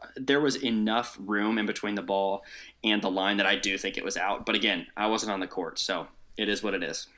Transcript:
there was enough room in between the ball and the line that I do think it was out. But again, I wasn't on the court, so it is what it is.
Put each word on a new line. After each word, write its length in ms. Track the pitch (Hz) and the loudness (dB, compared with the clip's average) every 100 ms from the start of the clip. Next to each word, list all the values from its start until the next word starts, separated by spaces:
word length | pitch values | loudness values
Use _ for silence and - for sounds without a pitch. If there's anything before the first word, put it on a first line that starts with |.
| - - | -16 -8
there 260 | 131 143 | 2 4
was 140 | 147 - | 4 2
enough 540 | 127 110 107 113 120 - | 0 2 2 2 0 -8
room 380 | 101 104 107 110 | -2 0 2 2
in 100 | 107 | 0
between 280 | 104 104 101 | -2 -2 -4
the 60 | |
ball 420 | 87 98 98 101 - - - - | 0 0 0 -2 -8 -18 -18 -4
and 180 | 113 107 | 2 2
the 100 | 98 | 2
line 260 | 95 98 104 | 2 2 4
that 80 | 95 | 4
I 100 | 101 | 4
do 220 | 98 95 | 2 -2
think 200 | 98 - | -2 -4
it 60 | |
was 140 | - 85 | -4 -2
out. 280 | 95 98 110 | 0 -2 0
But 100 | 107 | 2
again, 320 | 104 90 87 - | 2 0 -4 -2
I 100 | 107 | 0
wasn't 240 | 110 110 | 2 0
on 80 | 95 | -4
the 60 | 92 | -4
court, 300 | - 82 - | -4 -6 -4
so 300 | - 90 87 - - - | -2 -4 -6 -16 -16 -4
it 140 | 104 | -2
is 140 | 101 | 0
what 100 | 104 | -2
it 80 | 95 | -2
is. 240 | 82 - - | -4 -6 -10